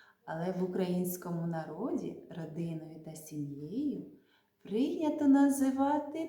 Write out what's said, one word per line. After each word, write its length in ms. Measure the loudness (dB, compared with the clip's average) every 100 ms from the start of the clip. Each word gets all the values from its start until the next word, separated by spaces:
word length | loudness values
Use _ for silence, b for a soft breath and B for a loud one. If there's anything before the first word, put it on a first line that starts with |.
| b b -10
Але 260 | -4 -2
в 120 | 0
українському 840 | -2 0 0 0 0 -2 -4 -4 -2
народі 760 | -4 -6 -6 -4 -2 -4 -10 -12
родиною 760 | -10 -8 -6 -6 -6 -8 -14 -14
та 100 | -14
сім'єю 960 | -10 -8 -8 -8 -6 -4 -2 -4 -10 B B B B _
прийнято 680 | -4 0 0 2 0 4 8
називати 920 | 8 8 6 2 4 2 2 0 -6